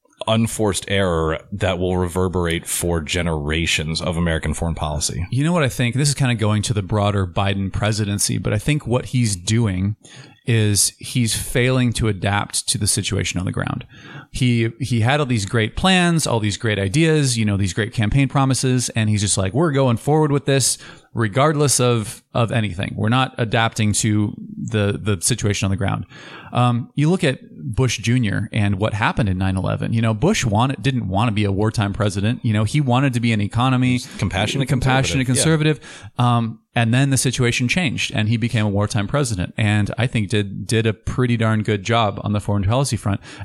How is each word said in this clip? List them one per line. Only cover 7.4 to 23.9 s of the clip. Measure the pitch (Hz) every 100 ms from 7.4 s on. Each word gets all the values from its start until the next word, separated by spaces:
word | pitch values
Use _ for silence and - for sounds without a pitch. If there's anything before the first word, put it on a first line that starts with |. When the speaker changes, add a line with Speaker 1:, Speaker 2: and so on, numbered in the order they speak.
| 98 98 95
Speaker 2:
presidency, | - 104 107 101 101 - 110
but | 107
I | 107
think | - 147 -
what | 117 -
he's | 127 117 92
doing | 90 110 113 92 98 107 - - - - -
is | 113 107 101 - -
he's | - 131 113 -
failing | - 131 127 131 120
to | - 110
adapt | 98 101 101 - - -
to | 98
the | 101
situation | - 95 98 95 -
on | 101
the |
ground. | - - - - - - - -
He, | - 127 117 113 -
he | 127 117
had | 113 151
all | 135
these | 120 98
great | 117 107 -
plans, | 185 185 175 165 -
all | 117
these | 104 -
great | 113 104
ideas, | 98 143 165 156 135 117
you | 104
know, | 101
these | 98
great | 98 107
campaign | - 104 135 135
promises, | 143 135 127 135 127 120
and | 117 107
he's | 104
just | 101 -
like, | 95
"We're | 110 170
going | 135 139 123
forward | - 156 151
with | 143 -
this | 135 123 - - - _
regardless | 117 110 110 151 147 143 -
of, | 123 117 104 - _
of | 123 110
anything. | 113 104 85 - -
We're | 107
not | 127 131 -
adapting | 113 117 113 - 107